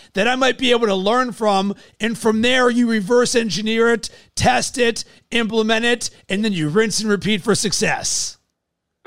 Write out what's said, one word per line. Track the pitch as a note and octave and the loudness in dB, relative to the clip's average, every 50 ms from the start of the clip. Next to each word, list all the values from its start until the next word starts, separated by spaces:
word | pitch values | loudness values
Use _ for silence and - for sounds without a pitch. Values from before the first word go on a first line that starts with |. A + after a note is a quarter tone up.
| - - - | -18 -8 -4
that | F#3 G#3 A#3+ | -2 0 0
I | B3+ | 0
might | C4 C4 B3+ B3 - | 0 0 0 0 0
be | C4 B3 | 0 0
able | A#3+ A#3 A#3 | 2 2 2
to | G#3 G3 | 0 0
learn | F#3+ F#3 G3+ A#3 B3+ B3+ B3 | 0 0 0 2 0 0 -2
from?" | F3 - A3+ G#3 G3 F#3+ G3 G3+ G3 - - - _ - | -4 -2 0 0 2 2 0 -2 -4 -8 -12 -20 _ -6
And | G#3+ A3+ A3+ | -4 -4 -4
from | - - A3+ A3 A3 | -2 0 0 2 2
there, | A3+ B3 C4 B3+ B3 B3 | 2 2 2 4 2 2
you | A#3 A#3+ A#3+ A3+ | 4 2 2 2
reverse | A3+ G#3+ F#3 F3+ A#3+ B3 A#3+ A#3 - | 2 0 0 2 2 2 2 2 2
engineer | A#3 A#3 G#3+ D3+ G3 G#3+ A3 A3+ A3+ A3+ A#3 | 0 0 0 -2 -4 -2 -2 0 2 2 2
it, | A#3 A3+ - - - - - _ - | 2 0 -2 -8 -14 -16 -20 _ -4
test | - - A#3+ B3 A#3+ - - - C4 | 0 2 2 2 2 -2 -4 -2 0
it, | A#3+ A#3 A3+ - - _ - _ _ - | 0 0 0 -2 -8 _ -18 _ _ -4
implement | A#3 A#3 A#3 G3 A3+ A3 A3 A3 A3+ A3 A#3 | -2 -2 -2 0 0 0 0 0 0 0 2
it, | A#3+ A#3+ A3+ - - - - _ - | 0 0 0 -4 -8 -12 -12 _ -6
and | G3 G3+ A3 | -4 -2 -2
then | A3 | -2
you | F#3+ E3 D3+ D3+ | -2 -2 -2 -2
rinse | D#3 G#3+ A3+ G#3+ - - | 0 0 0 0 -2 -2
and | G#3+ G#3+ | -2 -2
repeat | G3+ F#3 - G3 G#3+ F#3+ | -2 0 0 -2 -2 -2
for | - A#3 F#3+ | 0 0 0
success. | - - F3+ - - G#3 D#3+ C3+ - - - - - - - - _ _ _ _ _ _ _ _ _ _ _ _ _ - | 0 0 -2 -2 -2 -2 -2 -2 -4 -4 -4 -4 -4 -6 -6 -10 _ _ _ _ _ _ _ _ _ _ _ _ _ -20